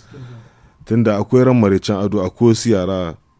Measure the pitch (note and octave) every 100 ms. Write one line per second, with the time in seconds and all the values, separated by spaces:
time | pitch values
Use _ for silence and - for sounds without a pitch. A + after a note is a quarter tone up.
0 | - C3+ B2 A#2+ - _ _ _ - A2+
1 | A2+ G2+ G#2 B2+ B2+ B2 G#2 F#2+ - G2+
2 | G2+ G2+ F#2 - A#2 A2+ A#2+ G#2 F2+ F#2+
3 | F2 D#2 _ _